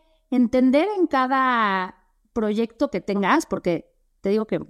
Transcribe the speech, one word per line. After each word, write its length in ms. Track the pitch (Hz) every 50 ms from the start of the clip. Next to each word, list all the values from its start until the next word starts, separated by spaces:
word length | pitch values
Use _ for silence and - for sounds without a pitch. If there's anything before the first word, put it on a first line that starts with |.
| _ _ _ _ _ _
entender 580 | 262 254 247 214 - 254 254 262 247 285 330 403 427 392
en 100 | 349 -
cada 880 | - 262 262 254 269 269 262 254 247 233 220 202 196 190 185 185 - _ _ _ _ _ _ _ _
proyecto 580 | 240 214 208 208 208 226 226 - - 294 277
que 100 | - 190
tengas, 460 | - - 202 202 196 180 196 302 - -
porque 440 | - - - 180 170 - - _ _ _ _ _ _ _
te 80 | - 196
digo 160 | 202 214 214
que 140 | 214 202 165 - -